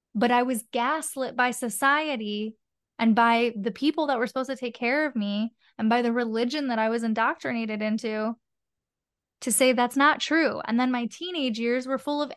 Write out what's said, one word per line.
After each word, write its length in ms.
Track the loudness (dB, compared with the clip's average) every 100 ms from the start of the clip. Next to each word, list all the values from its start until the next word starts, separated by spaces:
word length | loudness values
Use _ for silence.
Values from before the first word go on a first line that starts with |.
| _ 0
But 160 | 2
I 120 | 4
was 200 | 2 -2 -4
gaslit 640 | -2 -2 -2 -4 -6 -4 0
by 160 | -2
society 1040 | -2 -6 0 2 2 0 -4 -4 -6 -6 -10 _ _ _ 0
and 180 | 4 6
by 380 | 6 4 2 -2
the 120 | -6
people 360 | -2 0 0 0
that 100 | 0
were 100 | -2
supposed 220 | -4 -6
to 60 | -6
take 200 | -8 -4
care 300 | 0 0 0
of 100 | -2
me 380 | -2 -2 -4 _ _ -2
and 120 | 2
by 120 | 2
the 120 | 2
religion 560 | 0 0 0 -2 -2 -2
that 100 | 0
I 100 | 0
was 140 | 0
indoctrinated 800 | 0 2 0 0 -4 -4 -4 -4
into 540 | -2 -2 -2 -2 -4 -6 _ _ _ _ _ _ _ _ _ -10
to 100 | -2
say 200 | 2 4
that's 240 | 4 2 4
not 240 | 4 2
true. 420 | 0 2 2 -2 -2
And 140 | 0
then 120 | 0
my 140 | -2 -4
teenage 540 | -8 -8 -4 -2 -2
years 260 | 0 -2 -2
were 140 | -4
full 240 | -2 -2
of 80 | -4